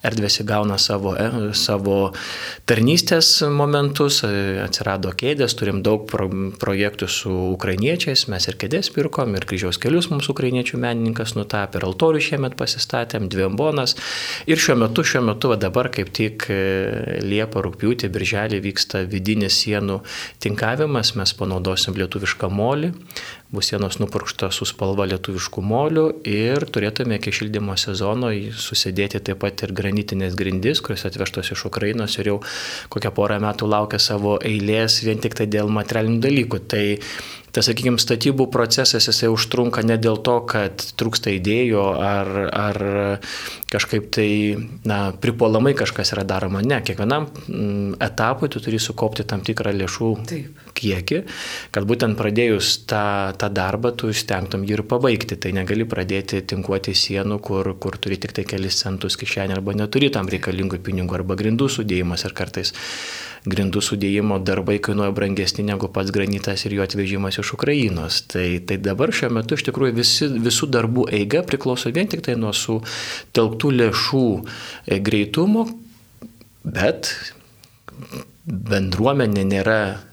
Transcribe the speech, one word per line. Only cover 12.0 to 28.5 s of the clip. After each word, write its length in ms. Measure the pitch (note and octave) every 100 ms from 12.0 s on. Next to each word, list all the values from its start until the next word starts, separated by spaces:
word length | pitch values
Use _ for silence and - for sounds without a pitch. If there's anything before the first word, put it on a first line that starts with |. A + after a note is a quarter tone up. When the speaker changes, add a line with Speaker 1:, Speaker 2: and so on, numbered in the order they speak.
| D#3+ D#3 -
Speaker 1:
šiemet 300 | C#3+ C3 C3
pasistatėm, 680 | B2 - - B2+ A#2 A2 F#2+
dvi 160 | F#2+ F#2+
ambonas. 480 | F#2+ D3+ D3+ B2 - - - - - -
Ir 120 | D#3+
šiuo 160 | - B2+
metu, 280 | A2+ A#2
šiuo 180 | D#3 C#3+
metu, 300 | A#2+ G#2+ C3+
va 40 | A2
dabar 340 | G2 A#2+ B2+
kaip 200 | - F#2
tik, 360 | - A2 A2 -
e, 680 | G2 F#2+ F#2+ G2+ A2 A#2 -
Liepą, 400 | G#2 G2+ A2 G#2
rugpjūtį, 480 | F#2+ - G#2 A#2+ G#2
birželį 480 | F#2 F#2+ G2+ G#2+ G#2
vyksta 440 | G2 F#2+ - G2 F#2
vidinis 560 | G2+ F#2+ G#2+ A2 -
sienų 380 | - G#2 G2+ F#2+ - - - -
tinkavimas, 760 | - G#2 A2 B2+ D#3 C3+ A2
mes 180 | G#2+ F#2+
panaudosim 600 | - F#2+ F#2+ F#2 F#2 -
lietuvišką 560 | F#2+ F#2 - F#2+ - F#2+
molį, 420 | G2 A2 C#3+ D#3+ F3 - - - - -
bus 140 | G#2+ -
sienos 300 | G#2 G2 -
nupurkštos 560 | G#2 - - - F#2+ -
su 80 | -
spalva 380 | - G2 G2 G2
lietuvišku 560 | F#2 F#2 F#2+ - -
moliu 460 | G2 A2+ D3+ D#3+ D#3 -
ir 400 | - G#2 A2+ C#3
turėtume 560 | C#3+ - G2+ A2 B2 G#2
iki 100 | G#2
šildymo 460 | - G#2+ G#2+ G2+ F#2+
sezono 540 | - F#2+ G2 A2+ B2
į-, 160 | G#2+ G#2